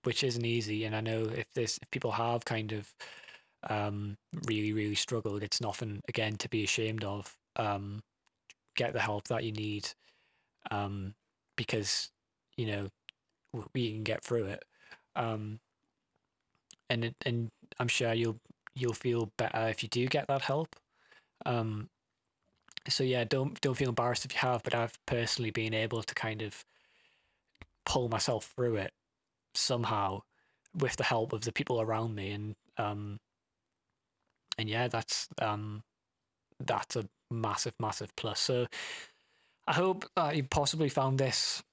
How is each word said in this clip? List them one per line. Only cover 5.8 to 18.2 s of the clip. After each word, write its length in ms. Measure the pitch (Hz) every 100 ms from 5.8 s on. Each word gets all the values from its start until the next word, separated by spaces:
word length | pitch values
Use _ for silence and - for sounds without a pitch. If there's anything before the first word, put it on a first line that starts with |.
| 110 101 -
again, 280 | - 110 107
to 120 | -
be 160 | 110
ashamed 400 | 101 - 110 110
of. 320 | 104 101 95 - _ -
Um, 440 | 107 101 101 104 - _ _ _ _ - _ -
get 160 | 120
the 80 | 117
help 260 | 110 104 -
that 160 | 113
you 80 | 113
need, 380 | 107 107 104 - - _ _ _ _ _ _ -
um, 420 | 104 101 98 95 104 _ _ _ -
because, 540 | 113 110 98 - - _ _ _ _ -
you 100 | 110
know, 200 | 101 98 _ - _ _ _ _
w-, 160 | 120 104
we 160 | 131 120
can 140 | 107
get 180 | 110 -
through 220 | - 120
it. 200 | 98 - - _ - - _ -
Um, 420 | 117 110 107 107 _ _ _ _ _ _ _ _ _ _ _ - _
and 180 | 117 117
it, 80 | - -
and 240 | 117 113 _ - -
I'm 80 | 123
sure 240 | - 117
you'll, 260 | 113